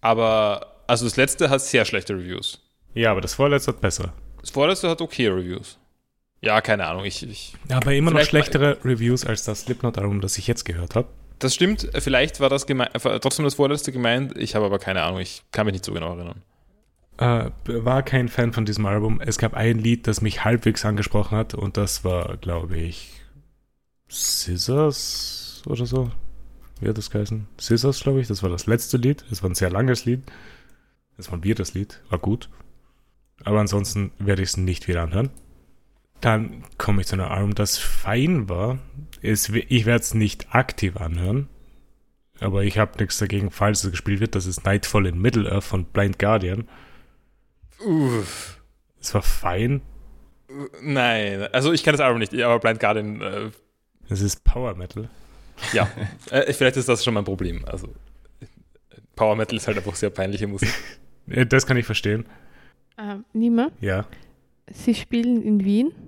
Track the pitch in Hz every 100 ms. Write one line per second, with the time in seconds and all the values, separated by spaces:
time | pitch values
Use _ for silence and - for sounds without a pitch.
0 | 113 113 113 110 107 101 - - - 117
1 | 120 - 135 - 156 135 - 127 104 101
2 | - 98 90 90 - - _ _ _ -
3 | 113 95 92 - 143 143 - - 101 -
4 | 90 - - - - 135 147 190 175 165
5 | 165 - 117 92 90 90 - - _ _
6 | _ _ _ _ 104 110 - 107 82 87
7 | 98 - - 107 - - - 127 120 139
8 | 165 156 151 151 - 143 143 139 127 120
9 | 117 123 - 110 - 104 - - 120 110
10 | 101 101 98 - - 117 - 85 85 110
11 | 131 - - - 131 - 180 214 - 139
12 | 135 131 151 - 139 139 - 135 120 120
13 | 127 110 135 - 147 - 139 147 - 127
14 | 120 123 135 - 110 107 104 98 - 95
15 | 80 95 90 - _ - 107 95 95 95
16 | 82 87 87 101 _ _ _ _ _ _
17 | _ - 123 120 117 - - 120 113 131
18 | 131 131 123 - 117 117 107 101 104 104
19 | 110 110 - 110 113 - 113 113 110 117
20 | - 107 110 - 107 120 - 107 104 104
21 | 104 104 101 107 110 - 98 98 101 -
22 | 92 90 87 92 92 85 82 80 82 85
23 | - - - - _ _ _ _ _ _
24 | _ - - - - 90 - 135 156 139
25 | - - - - - - - 131 120 127
26 | 123 - - - - - - - 101 110
27 | 104 107 104 110 104 - - 120 131 135
28 | - 135 120 101 95 87 - 117 - 123
29 | 123 147 - 101 92 87 92 92 127 123
30 | - 127 - - - - - - _ _
31 | _ - 92 87 92 104 92 92 101 -
32 | - 87 - 117 - - - - _ _
33 | _ _ _ _ - 104 104 101 98 104
34 | 98 - 98 95 92 - 90 87 - 87
35 | 85 92 135 - - - _ - _ _
36 | _ - 120 110 113 - - - - 101
37 | 92 95 92 95 101 104 104 - - -
38 | - 113 147 175 101 87 107 131 - 139
39 | 151 - - 107 - 110 - 123 107 117
40 | - 113 104 - - 117 - - 98 87
41 | 82 82 90 123 143 - - - _ _
42 | _ _ _ - 104 98 98 110 107 -
43 | 101 - 101 101 98 - 101 107 98 87
44 | - 101 110 104 92 90 - 101 - 107
45 | 95 85 104 120 101 98 - 95 87 -
46 | 101 95 101 110 92 98 117 - - -
47 | - _ _ _ _ _ - _ 202 160
48 | 135 120 92 - - - _ _ _ _
49 | - 104 - - 87 90 120 139 - -
50 | - - - _ _ 139 143 80 139 139
51 | 123 113 104 98 101 127 139 165 - 147
52 | 135 117 107 110 120 117 117 110 107 107
53 | 107 107 101 101 110 - _ _ _ _
54 | - 98 101 - - - 123 90 90 -
55 | 117 - - - - - - 113 104 -
56 | 104 - - 131 139 - 131 131 120 120
57 | - 110 98 95 87 85 - 90 90 -
58 | - - - - - - _ _ _ -
59 | _ - 110 107 110 110 - 104 95 95
60 | 104 - 95 98 101 98 - - - -
61 | - - - 117 123 135 - 127 113 107
62 | 104 110 117 - - - - _ _ -
63 | 208 196 220 220 233 233 277 - 101 95
64 | - - - _ _ _ - - - 220
65 | - 233 240 240 214 214 196 208 277 -